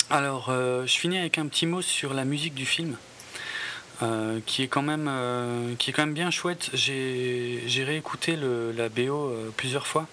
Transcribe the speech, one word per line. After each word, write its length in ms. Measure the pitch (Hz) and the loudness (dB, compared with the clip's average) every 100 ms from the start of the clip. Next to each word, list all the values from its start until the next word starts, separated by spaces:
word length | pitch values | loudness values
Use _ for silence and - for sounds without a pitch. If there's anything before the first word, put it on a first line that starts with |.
| - | 2
alors, 380 | 151 139 135 131 | 2 2 0 0
euh, 360 | 127 127 127 127 | 2 4 2 2
je 100 | - | 2
finis 220 | 170 185 | 2 2
avec 180 | 170 - | 2 0
un 80 | 151 | 0
petit 180 | - 165 | 2 2
mot 160 | 175 | 2
sur 320 | 175 - 143 135 | 0 0 0 0
la 100 | 131 | 0
musique 300 | 143 160 135 | 0 -2 -4
du 100 | 131 | 0
film, 300 | - 165 120 - - - - - - - - - - | 0 0 -6 -10 -18 -14 -10 -8 -6 -6 -8 -12 -4
euh, 380 | 117 113 110 110 107 | 0 0 0 -2 -2
qui 160 | - | -2
est 40 | 131 | 0
quand 140 | 143 | 2
même, 260 | 147 151 151 | 2 0 0
euh, 680 | 131 123 123 120 120 120 120 | 0 0 0 0 0 -2 0
qui 140 | - | 0
est 20 | |
quand 120 | 135 151 | 2 2
même 80 | 151 | 2
bien 160 | 175 | 0
chouette. 400 | - 175 170 - | 0 0 -2 -2
J'ai, 920 | 131 135 135 131 127 127 123 120 120 120 | 0 2 2 0 0 0 0 -2 -2 0
j'ai 160 | 127 | 0
réécouté 520 | 135 156 151 - - 160 | 2 -2 -4 -2 0 2
le... 360 | 135 120 117 | 2 2 0
la 180 | 117 117 | 0 0
B 200 | 110 127 | 2 2
O, 200 | 147 143 | 2 0
euh, 220 | 117 110 107 | -2 -4 -4
plusieurs 300 | 131 135 - | -2 -2 0
fois 220 | 156 160 | 0 0